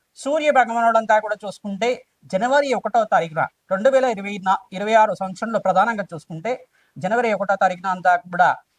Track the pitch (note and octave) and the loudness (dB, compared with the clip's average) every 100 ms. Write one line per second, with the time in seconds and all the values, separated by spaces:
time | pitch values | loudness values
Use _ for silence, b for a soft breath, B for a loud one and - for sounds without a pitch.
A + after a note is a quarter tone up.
0 | _ - C4+ D#4 D4+ C4 A#3 A#3 A#3 A3+ | _ -12 -4 0 2 2 2 2 2 2
1 | A3 G#3+ G#3+ G#3 G#3 - G#3 G3 A#3 B3+ | 4 2 2 -6 -8 -12 -10 -4 -2 -4
2 | - _ - F#3 A#3+ C#4+ C#4+ A3 G#3+ A#3 | -8 _ -6 -4 2 2 2 -2 0 -2
3 | G#3+ F#3+ E3 D#3 C3+ - _ F#3+ A#3+ C4 | 2 2 0 -2 -6 -6 _ 0 2 4
4 | C4 G#3 G3+ G#3 F#3 F#3+ - F#3 G#3 A3 | 2 -2 -6 -6 -2 -2 -4 -8 2 4
5 | G#3+ F3 F#3+ F#3 A3+ G#3+ F#3+ F3+ G#3+ A3 | 4 0 -8 -8 -4 -2 0 2 0 -2
6 | F#3+ D#3+ - D#3+ G3+ B3+ - _ _ - | -8 -14 -14 -10 -8 -8 -10 _ _ -10
7 | F3+ A#3 A#3 G3+ G3 G3 F#3+ F3+ F#3+ F#3 | -4 0 0 -2 -2 2 0 0 -4 -2
8 | F3+ F3 F3+ F3 E3+ - - | 2 0 0 2 2 2 -8